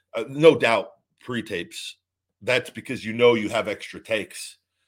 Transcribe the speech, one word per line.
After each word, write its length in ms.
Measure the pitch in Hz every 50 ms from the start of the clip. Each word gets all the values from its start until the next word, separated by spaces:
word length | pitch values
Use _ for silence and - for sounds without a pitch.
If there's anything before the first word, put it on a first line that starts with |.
| _ _ -
uh, 120 | 117 - 135
no 260 | 135 143 160 165 143
doubt 340 | - 131 117 113 101 95 - - _ _ _ _ _
pre-tapes. 800 | - - 123 113 104 - 98 87 87 101 - - - - - _ _ _ _ _ _ _ _ _
That's 280 | 101 110 123 127 - -
because, 360 | - 117 - - 127 92 92
you 80 | 110 110
know, 220 | 117 123 120 120
you 140 | 110 104 95
have 180 | 101 110 95
extra 320 | 104 101 - - - - 82
takes 580 | - - 113 107 90 - - - - - - _ _ _ _ _ _